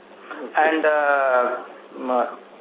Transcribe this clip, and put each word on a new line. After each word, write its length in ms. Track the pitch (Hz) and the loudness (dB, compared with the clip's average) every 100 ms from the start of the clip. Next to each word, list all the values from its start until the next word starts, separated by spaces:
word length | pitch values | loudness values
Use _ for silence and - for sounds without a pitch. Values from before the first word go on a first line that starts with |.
| - - - - 247 | -20 -20 -18 -14 -4
And, 300 | - 156 160 | 0 2 2
uh, 580 | 151 151 143 143 135 127 123 123 - - - 123 | 2 2 2 2 2 2 2 -4 -10 -18 -18 -10
m-, 320 | 127 123 113 - - - | -2 -2 -2 -6 -20 -14